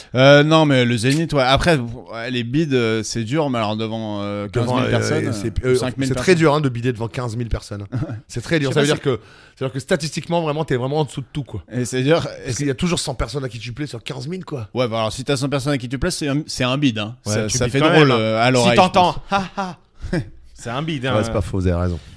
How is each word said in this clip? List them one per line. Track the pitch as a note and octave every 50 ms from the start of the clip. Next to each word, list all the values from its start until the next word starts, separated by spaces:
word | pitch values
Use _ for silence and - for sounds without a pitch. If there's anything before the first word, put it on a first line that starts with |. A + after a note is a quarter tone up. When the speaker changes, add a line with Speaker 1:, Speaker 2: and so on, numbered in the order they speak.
| - - -
Speaker 1:
euh, | B2 C3 C#3 C#3+ C#3+
non, | D3 D3+ D#3 D#3+ D#3
mais | D3 C#3 B2+ B2
le | A#2+ A#2+
Zénith, | A#2 G#2+ B2+ C#3 D#3 E3 D3+ D3
ouais. | C#3+ B2+
Après, | B2+ C3+ C3+ C3+ F3 E3 C#3
ouais, | A#2 A#2 A2+ B2+ F#2 F2 G#2 A2+ A2+ B2+
les | B2+ B2
bides, | A#2 A#2 B2 D3+ E3+ D3 C3
euh, | B2+ A#2 A2 A2 A2+ G#2
c'est | - - A#2
dur, | A2+ G#2+ C3 E3 D#3 C#3+
mais | B2+ A#2
alors | A2 G#2 G#2+
devant, | G#2+ A2+ A2 A2 A2+ A2 G#2+ G#2 G2+
euh, | G2+ G2+ G2+ G#2 G2+ G#2
Speaker 2:
Devant, | F2+ A#2+ A2+ A2 B2+
Speaker 1:
quinze | B2+
mille | A#2+
Speaker 2:
euh, | A2+ A2+ A2+
Speaker 1:
personnes, | G#2+ G#2+ - - G#2+ G#2+
Speaker 2:
c'est, | G#2+ G#2 G2 A#2 A2 - A2+
Speaker 1:
euh, | B2+
Speaker 2:
euh, | B2+
Speaker 1:
cinq | B2+ C3 B2+ A#2+
mille | C3 C3+ C3
Speaker 2:
c'est | B2+
très | B2 B2 -
Speaker 1:
personnes. | F#3 E3
Speaker 2:
dur, | D#3+ D3+ C#3
hein, | D#3
de | D3+ C3+
bider | B2 A#2 A#2 C3
devant | B2 G#2+ A#2
quinze | A2+ - - B2 A#2+ G#2+
mille | A#2+ B2 A2
personnes. | A2 G#2+ - - G#2 G#2 G2+ G2 - A#2 -
Speaker 1:
<laughs> | - A#2 G#2+ -
Speaker 2:
C'est | - - B2
très | - - E3+ D#3+
dur. | C#3 C3
Speaker 3:
Je | A#2
Speaker 2:
Ça | D3+
veut | C#3+
Speaker 3:
sais | C#3+
Speaker 2:
dire | D3+ D3
Speaker 3:
pas | - C#3+ B2+
Speaker 2:
que, | - - - - - - - _
c'est-à-dire | - C3 C3
que | - C3+
statistiquement, | - - F#3+ E3 D3 D3+ - - - - E3+ F3
vraiment, | E3 D#3 C#3+ D#3 D#3+
t'es | - C#3+
vraiment | B2 A#2+ C3 C#3+ D#3
en | D#3
dessous | - - -
de | B2+ -
tout, | - D3 C3
quoi. | - - G2+ - -
Speaker 1:
Et | - B2 B2+
c'est | - - B2+
dur. | B2+ C#3 D#3+ E3 - - G2 - F#2
Speaker 2:
Parce | C3+ A#2+
qu'il | G2 D3
y | C#3+
a | C3
toujours | - - F3 E3+ C3+
cent | - - B2+
personnes | - C#3+ A#2 G#2 C#3+ C3+
à | B2+
qui | A2 A#2
tu | G#2+ A#2+
plais | A2+ A#2+ D3+
sur | C#3+ - A2+
quinze | - - C#3 B2+ B2
mille, | C#3+ F3+ F#3 E3+
quoi. | - D3+ C3 A2 - -
Speaker 1:
Ouais, | A#2+ B2+ A#2
bah | A2 A2+
alors | A2 A2
si | - - B2+
t'as | - C#3+
cent | B2 C3+ C#3
personnes | C3+ C#3 A#2+ D3 D3
à | C3+
qui | A#2 B2
tu | B2+ B2+
plais, | E3 F3+
c'est | E3+ - D#3+ C#3+
un, | C3+ D3 D#3+ -
c'est | - - B2+
un | B2 B2+
bide, | C#3 D3 C3+ A2 G#2+
hein. | G#2 G#2 A#2+ - -
Speaker 2:
Ouais, | G#2+
Speaker 1:
Ça, | G#2+ G#2+ G#2+
Speaker 3:
Tu | G#2+ G2+
Speaker 1:
ça | - B2
Speaker 3:
bides | A#2+ A2
Speaker 1:
fait | C3+
Speaker 3:
quand | D3 D#3
Speaker 1:
drôle, | F3 E3+ D3+ C3+
Speaker 3:
même, | B2
hein. | A2+
Speaker 1:
euh, | A2 A2 A2 A2
à | A#2 B2
Speaker 3:
Si |
Speaker 1:
l'oreille, | C3 B2 A#2+ A#2+
je | A#2+
Speaker 3:
t'entends, | D#3 F#3 F#3 F3+ G3 F3+ E3+
Speaker 1:
pense. | D3 - - -
Speaker 3:
ha, | G3 G3+ F#3+ F3 -
ha. | - G3 F#3 E3+ - _ _ _ - - -
<laughs> | - E3+ G#2+ - - - - - -
C'est | - - A#2+
un | A#2 C3
bide, | D#3 D#3+ E3 C3+ A#2+
hein. | C3+ B2+
Speaker 2:
Ouais, | G#2+
c'est | G#2+ A2+
pas | A2+ A2+
faux, | F#2 - - G2
vous | F2+ F2+
avez | F2 E2+
raison. | F2+ F2+ F2 D#2 - - -